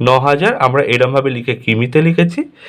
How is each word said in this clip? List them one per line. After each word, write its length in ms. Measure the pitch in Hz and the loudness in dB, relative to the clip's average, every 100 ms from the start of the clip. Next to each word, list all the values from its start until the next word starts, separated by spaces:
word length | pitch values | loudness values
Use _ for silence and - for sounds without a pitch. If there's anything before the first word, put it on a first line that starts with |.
ন 180 | 123 131 | 0 2
হাজার 380 | 139 143 190 254 | 2 0 0 0
আমরা 260 | 127 135 | 0 0
এরমভাবে 460 | - 123 127 135 135 | 0 0 2 0 -2
লিখে 260 | 123 123 117 | -4 -6 -6
কিমিতে 460 | - 110 123 143 | -2 -2 0 0
লিখেছি। 420 | 165 165 170 226 - _ | 2 2 0 -2 -10 _